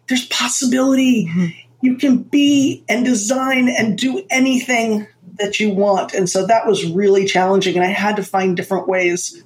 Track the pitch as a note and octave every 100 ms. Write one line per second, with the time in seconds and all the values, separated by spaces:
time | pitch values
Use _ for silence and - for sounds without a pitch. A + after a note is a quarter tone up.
0 | - B3+ - - B3 - B3+ B3+ C4+ C4
1 | C4 A3+ E3 F3 E3+ - - - B3+ B3
2 | C#4+ B3 - C#4+ C#4+ C#4+ C#4+ - - A3+
3 | B3+ A3 G3+ C4 C4+ B3+ B3+ - A3 F#3+
4 | C4 F#4+ - C4 C4 B3 - A#3+ A3+ G#3+
5 | G#3 _ - - G3+ - G#3+ F#3+ G3+ F#3
6 | - G3 F3+ F#3+ F#3+ A3+ A3+ F#3 E3+ F3
7 | G3+ G3 F#3+ F3+ F#3 G3 F#3 F3 F3+ G3+
8 | G#3 G#3 F#3 F#3+ F#3+ F3+ F3 F3+ F#3 F#3
9 | F3 F3+ - -